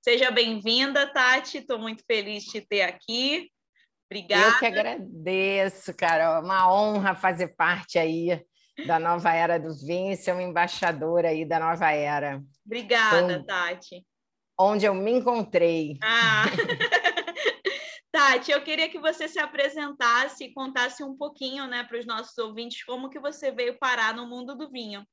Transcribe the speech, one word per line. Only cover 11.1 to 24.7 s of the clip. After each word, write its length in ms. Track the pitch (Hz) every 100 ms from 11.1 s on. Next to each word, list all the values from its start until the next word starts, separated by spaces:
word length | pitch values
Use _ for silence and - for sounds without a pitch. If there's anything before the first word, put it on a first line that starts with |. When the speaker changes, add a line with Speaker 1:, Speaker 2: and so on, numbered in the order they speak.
| 170 170
Speaker 2:
aí 180 | 156 160
da 140 | 160
Nova 320 | 165 170 165
Era. 500 | 151 147 147 143 139 139 _ -
Speaker 1:
Obrigada, 680 | 233 208 240 220 202 180
Speaker 2:
Então, 120 | 180 175
Speaker 1:
Tati. 600 | 185 175 180 - 180 _ _ _ _ _ -
Speaker 2:
onde 280 | 190 208 208
eu 80 |
me 180 | 190 202
encontrei. 840 | 247 220 240 208 175 170 165 156 147
Speaker 1:
Ah. 440 | 214 233 226 214 220
<laughs> 1600 | - 440 - 494 - 349 339 339 349 554 - 381 554 - - _
Tati, 400 | 320 277 247 254
eu 120 | 285
queria 240 | 277 311 320
que 100 | 330
você 300 | 311 320 311
se 120 | 349
apresentasse 1040 | 294 - 277 302 294 285 240 240 277 - 262
e 80 |
contasse 500 | - 262 262 247 254
um 140 | 277 269
pouquinho, 500 | 294 294 262 269 269
né, 160 | 240
pros 220 | 233 233 233
nossos 320 | 226 233 -
ouvintes 440 | 220 214 233 240 -
como 240 | 254 269
que 100 | 285
você 320 | 277 294 269
veio 260 | 240 240 247
parar 380 | 262 240 220 233
no 100 | 240
mundo 300 | 247 247 269
do 160 | 294